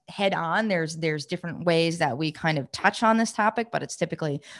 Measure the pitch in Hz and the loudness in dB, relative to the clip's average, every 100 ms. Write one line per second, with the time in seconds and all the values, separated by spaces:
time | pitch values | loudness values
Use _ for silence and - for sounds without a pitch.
0 | - - 196 170 165 190 220 175 160 160 | -12 -2 0 0 0 0 0 0 -2 -2
1 | 160 151 - 175 170 - 170 165 165 170 | -2 -2 -4 -8 -8 -4 2 4 4 2
2 | 151 127 156 - 165 151 127 - 190 - | 0 0 -2 0 0 0 -2 2 2 4
3 | 226 226 226 - 214 226 226 151 143 - | 4 4 2 0 0 0 -2 -4 -4 -4
4 | 165 160 156 143 - | -4 -2 -4 -4 -8